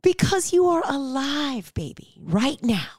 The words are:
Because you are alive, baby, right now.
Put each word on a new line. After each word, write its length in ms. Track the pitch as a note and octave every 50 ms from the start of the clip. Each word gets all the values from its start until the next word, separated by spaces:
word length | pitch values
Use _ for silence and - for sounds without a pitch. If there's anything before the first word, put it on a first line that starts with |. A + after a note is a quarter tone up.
Because 500 | - F#4 F4+ - - - G4 F#4+ F4 -
you 140 | - F4 F#4
are 160 | F4+ E4+ E4 -
alive, 840 | - C#4 C#4 C#4 C4 B3+ C4+ C4+ C#4 C#4+ D4 D4 C#4 C4 A3+ F3 - _
baby, 400 | - D#3+ C#3+ - - - - _ -
right 420 | - - D#3+ G#3 A#3 C#4 D4 -
now. 240 | - A#3+ A3+ F3+ C3+ - -